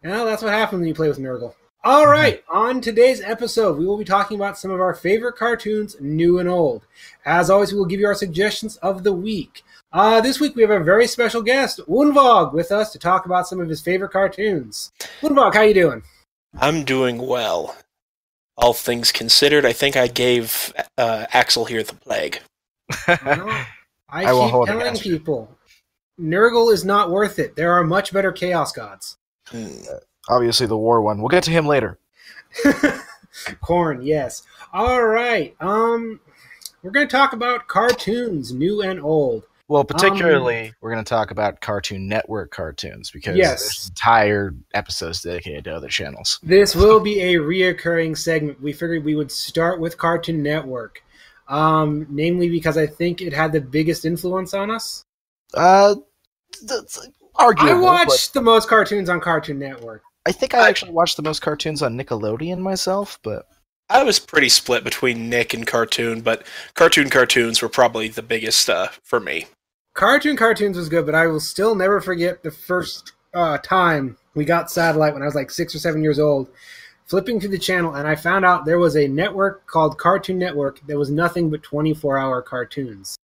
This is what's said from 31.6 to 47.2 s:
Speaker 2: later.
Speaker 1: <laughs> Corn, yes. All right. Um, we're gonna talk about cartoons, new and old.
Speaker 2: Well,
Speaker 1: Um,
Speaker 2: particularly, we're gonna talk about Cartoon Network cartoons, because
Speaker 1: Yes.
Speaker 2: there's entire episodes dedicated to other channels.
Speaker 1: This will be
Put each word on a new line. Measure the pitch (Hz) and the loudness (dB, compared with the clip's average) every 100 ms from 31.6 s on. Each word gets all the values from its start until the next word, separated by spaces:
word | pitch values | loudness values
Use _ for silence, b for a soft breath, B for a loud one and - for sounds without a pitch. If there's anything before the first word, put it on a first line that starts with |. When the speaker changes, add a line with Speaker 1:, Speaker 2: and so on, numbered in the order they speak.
| 151 | 2
Speaker 2:
later. | 147 113 - _ _ B B B - | 2 0 -8 _ _ B B B 0
Speaker 1:
<laughs> | 466 285 285 - - - _ - - - | 0 2 0 -2 -12 -20 _ -16 -14 -14
Corn, | - 175 165 135 | -2 0 0 -4
yes. | 131 156 127 - _ B B | -2 -2 -2 -10 _ B B
All | 180 233 254 | -4 0 2
right. | 226 220 240 226 143 _ | 2 0 0 -2 -4 _
Um, | 175 208 233 233 233 220 _ B B B B B | -4 0 0 -2 -6 -12 _ B B B B B
we're | 180 | -4
gonna | 208 294 | -2 0
talk | 254 277 | 2 2
about | 247 240 240 - | 0 -4 -4 -2
cartoons, | 190 233 240 - 233 240 170 117 | 0 2 0 -2 -4 -4 -6 -8
new | 127 160 208 | -4 -2 -2
and | 196 185 | -4 -4
old. | 147 156 139 117 - _ _ | -2 0 0 -2 -8 _ _
Speaker 2:
Well, | 147 | 0
Speaker 1:
Um, | 139 | 0
Speaker 2:
particularly, | 156 196 196 175 147 123 117 110 - | 2 2 2 2 2 2 -4 -6 -12
we're | 113 | -8
gonna | 113 | -8
talk | 107 117 104 | -2 -2 -2
about | 104 104 - | -2 -4 -4
Cartoon | - 104 - 101 95 | -6 -6 -6 -8 -6
Network | 107 - 107 87 | -6 -4 -8 -10
cartoons, | - 82 - - 57 - | -10 -12 -10 -14 -14 -18
because | - - 98 | -12 -4 0
Speaker 1:
Yes. | 180 123 | 2 0
Speaker 2:
there's | - - 95 | -6 -10 -12
entire | 90 120 117 104 104 98 73 - | -4 2 4 4 0 -2 -8 -8
episodes | 101 - - 82 82 | -8 -6 -8 -8 -8
dedicated | 85 87 87 73 | -8 -10 -10 -12
to | 73 80 | -12 -12
other | 73 | -8
channels. | - 73 67 - - | -8 -8 -10 -8 -6
Speaker 1:
This | 156 185 202 | 2 4 4
will | 170 202 220 | 4 6 6
be | 202 208 | 4 0